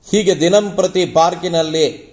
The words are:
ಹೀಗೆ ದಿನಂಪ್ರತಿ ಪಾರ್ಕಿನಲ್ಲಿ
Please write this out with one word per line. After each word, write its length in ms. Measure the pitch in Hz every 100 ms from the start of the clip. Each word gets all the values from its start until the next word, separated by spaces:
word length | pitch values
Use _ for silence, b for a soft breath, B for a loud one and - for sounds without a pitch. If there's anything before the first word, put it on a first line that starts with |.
| -
ಹೀಗೆ 280 | 202 196 165
ದಿನಂಪ್ರತಿ 640 | 170 202 208 180 185 185 170
ಪಾರ್ಕಿನಲ್ಲಿ 800 | 156 165 170 180 165 160 160 147 - -